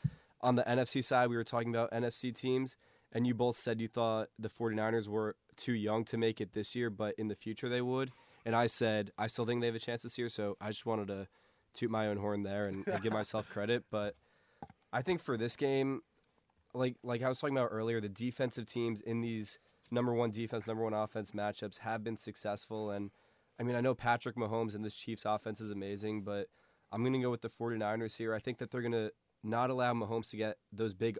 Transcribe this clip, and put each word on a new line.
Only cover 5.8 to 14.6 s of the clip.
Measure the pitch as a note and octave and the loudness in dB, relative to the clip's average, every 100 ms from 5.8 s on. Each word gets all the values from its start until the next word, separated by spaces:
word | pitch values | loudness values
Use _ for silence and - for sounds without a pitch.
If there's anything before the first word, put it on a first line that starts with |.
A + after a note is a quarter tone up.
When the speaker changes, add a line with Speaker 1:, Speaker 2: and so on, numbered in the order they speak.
| G#2 A2 A2 | 2 2 0
Speaker 1:
to | A2+ | 2
make | A2+ A2 | 2 2
it | G#2 | -2
this | A2 G#2 B2 | -4 -4 -2
year, | A#2 | -2
but | G2 G#2+ G2+ | 0 -2 -2
in | A2 | -4
the | G2+ | -4
future | A2 G#2+ B2 | -6 -4 0
they | B2 | 2
would. | B2 C3 C3 - - - A#2 | 4 2 2 -4 -20 -8 4
And | A2+ | 6
I | A#2+ | 6
said, | - A2+ G#2+ G2 - | 6 4 4 2 -2
"I | A2 | -2
still | - A#2 | 0 2
think | A#2+ | 2
they | A#2+ | 2
have | A2+ | 0
a | |
chance | - A#2 | -2 -4
this | A#2+ - | -4 -2
year," | A#2+ | -2
so | - G#2 G2 | 0 -2 -2
I | G#2 | -4
just | G#2+ A#2 | -4 0
wanted | A2 G2+ | 0 0
to | G2 F#2+ _ _ _ _ | -4 -6 _ _ _ _
toot | - A2+ | -4 0
my | A2 G#2+ | 2 2
own | G#2 | 0
horn | G#2 G2+ | 0 0
there | G2 G2+ G2+ | -2 0 -2
and, | G2 G2 | -2 -2
and | F2+ | -2
give | A2 | 0
myself | G#2+ G#2 A2 - | 0 0 -4 -4
Speaker 2:
<laughs> | |
Speaker 1:
credit. | G#2+ G#2 A#2+ - | -4 0 0 -2
But | G#2+ G#2 - _ _ _ _ | -4 -2 -6 _ _ _ _